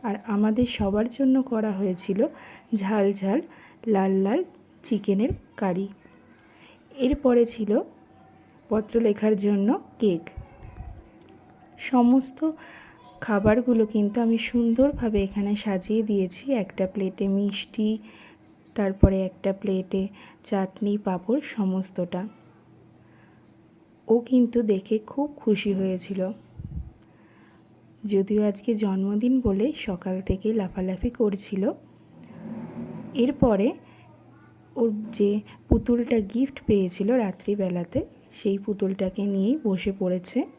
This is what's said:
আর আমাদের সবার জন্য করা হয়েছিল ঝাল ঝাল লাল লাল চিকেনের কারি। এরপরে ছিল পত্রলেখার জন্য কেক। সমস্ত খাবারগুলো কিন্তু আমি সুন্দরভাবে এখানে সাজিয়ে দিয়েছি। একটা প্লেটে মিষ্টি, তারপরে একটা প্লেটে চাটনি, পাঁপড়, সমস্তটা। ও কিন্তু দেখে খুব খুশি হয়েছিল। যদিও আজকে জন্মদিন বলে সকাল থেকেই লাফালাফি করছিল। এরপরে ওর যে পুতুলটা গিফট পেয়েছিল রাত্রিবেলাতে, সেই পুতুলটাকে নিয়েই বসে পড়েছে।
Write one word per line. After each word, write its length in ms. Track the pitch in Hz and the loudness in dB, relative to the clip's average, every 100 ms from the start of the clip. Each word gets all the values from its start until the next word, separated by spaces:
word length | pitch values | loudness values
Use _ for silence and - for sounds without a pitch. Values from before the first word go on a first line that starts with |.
আর 120 | 240 208 202 | -6 -8 -2
আমাদের 400 | 208 214 220 247 | 0 2 2 0
সবার 360 | - 202 208 233 | 0 0 0 -2
জন্য 260 | - 269 262 | 0 2 4
করা 280 | 262 226 214 | 2 -2 -2
হয়েছিল 480 | 190 196 180 - 190 285 - - - _ 220 | -2 -2 -4 -4 0 0 -2 -20 -20 _ -4
ঝাল 300 | 190 214 196 | 0 0 0
ঝাল 260 | 196 190 233 - - - - 226 | 0 0 -2 -4 -16 -20 -12 -2
লাল 260 | 202 190 190 | 0 2 2
লাল 160 | 196 269 349 - _ _ | 2 0 -2 -10 _ _
চিকেনের 480 | - 208 202 196 247 - - - | -4 -4 0 0 0 -2 -10 -6
কারি। 300 | 196 180 196 - - - - - _ - - - _ 277 | -2 -2 -4 -10 -20 -20 -20 -20 _ -20 -20 -20 _ -2
এরপরে 480 | 254 285 262 240 233 | 0 2 4 6 4
ছিল 260 | - 208 220 - - _ - - - - - _ | 0 0 0 0 -12 _ -20 -20 -20 -20 -20 _
পত্রলেখার 680 | 220 214 233 226 208 214 214 | -4 0 2 2 2 2 2
জন্য 320 | 202 202 202 330 - - | 2 2 2 0 -2 0
কেক। 240 | 214 170 - - - - - - - - - - - - - - - - | 0 0 -4 -16 -16 -18 -20 -16 -16 -16 -20 -20 -20 -20 -20 -20 -20 -16
সমস্ত 600 | - 254 240 262 262 - 320 311 - - - - - - | 0 4 6 6 2 -4 -4 -4 -14 -20 -20 -20 -20 -16
খাবারগুলো 640 | - 208 208 220 247 226 214 | -2 2 4 2 4 2 2
কিন্তু 320 | 220 208 202 | 2 0 0
আমি 160 | 233 226 - | 2 0 0
সুন্দরভাবে 680 | 240 233 233 277 285 233 214 | 0 2 4 2 2 0 0
এখানে 280 | 196 202 202 208 | 0 -2 -2 -2
সাজিয়ে 460 | 214 190 185 214 | -2 -4 -2 -2
দিয়েছি। 400 | 214 202 185 - 269 | 0 0 -2 -4 -4
একটা 320 | 262 190 - 185 | -2 -2 -4 -4
প্লেটে 380 | 202 190 196 196 | -2 -4 -2 0
মিষ্টি, 640 | 196 202 202 - - 214 220 - - - - _ _ _ - | 0 0 -4 -10 -4 -2 -2 -8 -20 -20 -20 _ _ _ -4
তারপরে 420 | 196 196 196 190 185 | -2 4 4 4 -4
একটা 260 | 180 196 | -4 -4
প্লেটে 500 | 190 208 190 185 190 190 - - - | -4 -2 -4 -2 -4 -4 -8 -20 -20
চাটনি, 500 | - 202 190 - 202 208 | -4 -2 -2 -4 -2 -2
পাঁপড়, 440 | 202 185 180 254 - | -2 -4 -2 -2 -2
সমস্তটা। 720 | - 190 185 190 - 175 180 214 - - - _ - - _ - - - - _ _ _ _ _ _ - | -4 -2 -2 -4 -6 -6 -6 -8 -14 -20 -20 _ -20 -20 _ -20 -20 -20 -20 _ _ _ _ _ _ 2
ও 80 | 226 | 2
কিন্তু 360 | 233 254 240 240 | 4 4 4 2
দেখে 320 | 220 190 190 214 214 | 2 0 0 -4 -4
খুব 220 | - 294 - | -6 -6 -4
খুশি 360 | - 202 208 | 0 0 0
হয়েছিল। 480 | 190 190 185 - 190 185 - - - - - - - _ _ - _ - _ _ _ _ _ | -2 -2 -4 -6 -6 -6 -6 -16 -16 -12 -12 -12 -18 _ _ -20 _ -20 _ _ _ _ _
যদিও 380 | 214 202 196 214 | -2 0 2 2
আজকে 280 | 208 202 - 220 | 2 0 -2 0
জন্মদিন 580 | 214 190 196 208 240 262 | 0 0 0 0 2 2
বলে 240 | 240 196 233 302 | 2 2 0 -2
সকাল 340 | - 180 190 185 | -8 -6 -6 -6
থেকেই 320 | 190 190 214 | -4 -2 0
লাফালাফি 560 | 226 185 - 185 185 247 | 0 -2 -4 -4 -2 -6
করছিল। 540 | 240 214 196 - 196 202 370 - - - - - - - - - - - - - - | 0 0 0 -6 -2 -2 -2 -14 -20 -20 -20 -20 -16 -14 -12 -12 -12 -12 -12 -10 0
এরপরে 520 | 247 285 262 202 214 359 - - - - - - - - - - | 0 4 4 4 2 0 -12 -20 -20 -20 -20 -20 -20 -20 -16 -2
ওর 140 | 233 208 214 | 0 0 -8
যে 180 | - 202 208 - - - | 0 0 0 -4 -20 2
পুতুলটা 520 | 226 220 240 233 233 196 | 2 4 0 2 0 0
গিফট 280 | 233 269 - - | -2 -2 -4 0
পেয়েছিল 440 | 208 185 180 202 254 | 2 2 -2 0 2
রাত্রিবেলাতে, 840 | 208 180 - 208 190 180 170 269 370 - - - | 0 -4 -4 -2 -2 -2 -4 -4 -6 -12 -20 -6
সেই 200 | 208 196 | -2 -2
পুতুলটাকে 640 | 196 202 190 190 190 185 202 | -4 -2 -2 -2 -4 -2 -2
নিয়েই 320 | 196 196 302 | 0 2 0
বসে 280 | 226 185 - 196 | 0 -2 -2 -2
পড়েছে। 420 | 185 180 180 240 - | -2 -2 -2 -4 -4